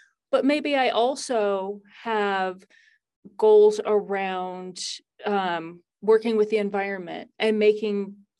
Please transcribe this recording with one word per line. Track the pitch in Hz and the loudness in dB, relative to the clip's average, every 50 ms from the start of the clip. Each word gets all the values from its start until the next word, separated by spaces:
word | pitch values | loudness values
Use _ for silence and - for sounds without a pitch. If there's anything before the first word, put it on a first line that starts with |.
| _ _ _ _ _ _ | _ _ _ _ _ _
But | - 247 254 | -2 0 2
maybe | 269 294 302 311 294 285 | 2 0 0 0 0 0
I | 269 254 - | 0 0 0
also | - 214 233 254 285 - - - 247 220 208 202 196 190 190 196 208 202 - _ - - - | 2 0 0 0 -2 -4 -6 -4 -2 -2 0 0 -2 -2 -4 -6 -10 -12 -16 _ -20 -14 -8
have | 233 220 208 202 202 196 190 185 185 185 190 - _ _ _ _ _ _ _ _ _ _ _ - - - | -4 -2 -2 0 0 0 -2 -2 -4 -6 -8 -14 _ _ _ _ _ _ _ _ _ _ _ -20 -20 -4
goals | - 214 214 214 208 208 214 208 208 - | 2 4 6 8 8 8 6 4 2 0
around, | - 208 202 185 185 196 190 190 190 185 185 185 185 180 185 180 185 185 - - - - - - _ _ - - | 0 0 0 0 -2 -4 -4 -4 -4 -4 -4 -6 -6 -8 -10 -12 -12 -12 -12 -12 -12 -12 -14 -18 _ _ -10 -6
um, | 208 202 196 185 180 170 165 165 165 175 170 _ _ _ _ | -2 -2 0 0 -2 -2 -4 -6 -10 -14 -18 _ _ _ _
working | 202 208 220 220 220 233 220 | 2 4 4 4 4 2 0
with | 214 208 208 | 0 0 0
the | 220 214 | 0 -2
environment | 202 202 202 196 196 196 196 185 175 165 160 - - - _ - | -2 -2 -2 -4 -4 -4 -6 -8 -10 -10 -12 -12 -14 -16 _ -4
and | 220 220 220 214 | -2 0 2 4
making | 208 214 214 208 220 208 202 202 196 196 - - _ _ _ _ | 4 4 2 2 -2 -4 -4 -4 -6 -8 -10 -18 _ _ _ _